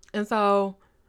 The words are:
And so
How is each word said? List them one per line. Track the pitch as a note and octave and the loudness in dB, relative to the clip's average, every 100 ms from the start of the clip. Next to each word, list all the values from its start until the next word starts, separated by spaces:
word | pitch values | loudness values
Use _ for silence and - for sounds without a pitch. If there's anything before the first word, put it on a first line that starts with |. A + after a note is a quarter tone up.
| _ | _
And | G#3 G#3 | -6 -2
so | A3 G3+ G3+ G3 F#3+ _ _ | 0 2 2 0 -8 _ _